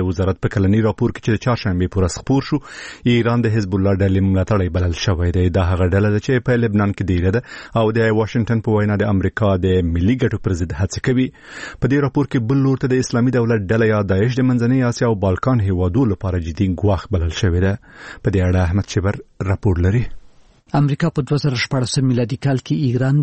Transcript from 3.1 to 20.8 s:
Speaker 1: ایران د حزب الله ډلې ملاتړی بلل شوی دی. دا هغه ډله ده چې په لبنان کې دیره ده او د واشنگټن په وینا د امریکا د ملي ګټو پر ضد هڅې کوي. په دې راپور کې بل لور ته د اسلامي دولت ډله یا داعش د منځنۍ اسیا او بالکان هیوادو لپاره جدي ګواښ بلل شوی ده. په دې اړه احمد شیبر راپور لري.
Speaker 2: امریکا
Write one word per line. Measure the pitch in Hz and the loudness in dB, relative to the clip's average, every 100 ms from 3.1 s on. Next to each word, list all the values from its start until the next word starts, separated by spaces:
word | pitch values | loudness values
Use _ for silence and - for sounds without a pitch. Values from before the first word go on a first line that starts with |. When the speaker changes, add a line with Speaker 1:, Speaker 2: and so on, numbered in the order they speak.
Speaker 1:
ایران | 120 117 120 117 | 2 2 2 2
د | 110 | 0
حزب | 95 98 | 0 0
الله | 95 95 | 2 2
ډلې | 98 95 95 | 2 2 2
ملاتړی | 95 90 104 90 87 | 2 2 0 0 0
بلل | 87 85 | -2 -2
شوی | - 85 87 90 | -2 0 0 2
دی. | 90 90 | 2 2
دا | 90 | 0
هغه | 90 90 | 2 2
ډله | 98 104 104 | 2 2 0
ده | - | 0
چې | 127 127 | -2 0
په | 120 | 0
لبنان | 117 104 101 - | 2 2 0 -2
کې | 92 | -2
دیره | 90 90 113 | 0 2 0
ده | - - - 117 | -4 -12 -6 0
او | 110 113 | 0 2
د | 113 110 | 2 2
واشنگټن | 107 123 107 113 110 | 0 -2 -2 -2 0
په | 107 | 0
وینا | 104 101 | 0 0
د | 107 | 0
امریکا | 95 92 - 104 95 92 | 0 -2 0 0 2 2
د | 92 87 | 2 0
ملي | 85 92 127 | 0 0 0
ګټو | 120 107 110 | 0 -2 -2
پر | 90 | -2
ضد | 85 | -4
هڅې | 71 98 - - | -4 -4 -4 -2
کوي. | 127 127 - - - - - | 0 0 -6 -20 -16 -16 -6
په | 131 | -2
دې | 143 143 | 0 0
راپور | 147 139 | 0 0
کې | 139 110 | -2 0
بل | 139 135 | 2 2
لور | 131 | 0
ته | 131 131 | 0 0
د | |
اسلامي | 123 120 127 127 | 0 0 0 2
دولت | 117 113 90 | 0 0 0
ډله | 113 110 | 0 2
یا | 107 98 | 2 0
داعش | 95 117 123 | 0 0 0
د | 127 | 0
منځنۍ | 123 117 131 123 | 2 2 2 0
اسیا | - 120 | 0 0
او | 107 98 | 0 0
بالکان | 92 - 127 98 | 0 0 0 2
هیوادو | 90 90 87 127 | 0 0 2 0
لپاره | 92 95 90 82 | 0 -2 -4 -4
جدي | 80 98 | -2 -2
ګواښ | 87 104 92 - | 0 0 0 -2
بلل | 95 82 - | -2 -2 -2
شوی | 95 87 95 | 0 2 0
ده. | 104 - - - - | -2 -8 -20 -20 -8
په | - | -2
دې | 95 90 | 0 2
اړه | 92 87 | 2 2
احمد | 98 - 104 | 0 -2 -2
شیبر | 95 - - - 92 | -2 -4 -8 -8 -4
راپور | 98 107 87 90 | -2 0 2 2
لري. | 117 113 - - - - _ _ | 2 -2 -6 -14 -20 -20 _ _
Speaker 2:
امریکا | 156 | 0